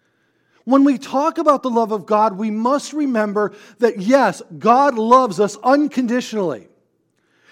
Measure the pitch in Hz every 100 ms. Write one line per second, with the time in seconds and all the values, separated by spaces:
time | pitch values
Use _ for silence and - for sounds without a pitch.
0 | _ _ _ _ _ _ - 269 277 262
1 | - 262 311 320 302 262 262 233 226 214
2 | 160 214 220 190 220 214 240 277 - 294
3 | 285 226 214 202 202 - - - 233 202
4 | 185 269 226 - - 156 185 247 285 233
5 | 220 254 254 170 208 - 247 285 302 -
6 | 240 247 240 220 180 113 87 _ _ _
7 | _ _ _ _ _